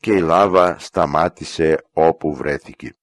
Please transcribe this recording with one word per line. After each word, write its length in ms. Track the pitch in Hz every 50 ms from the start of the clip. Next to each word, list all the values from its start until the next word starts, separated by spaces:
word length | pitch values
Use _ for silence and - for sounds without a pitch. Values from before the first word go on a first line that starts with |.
και 120 | - 113
η 80 | 107 95
λάβα 580 | 85 80 80 92 101 101 90 92 87 90 80 -
σταμάτησε 1040 | - - _ 90 85 73 71 73 82 90 - - 76 - - - 80 80 80 76 - _
όπου 420 | _ - 80 82 80 - - 80 73
βρέθηκε. 600 | 65 64 71 71 69 _ - 69 _ - - - _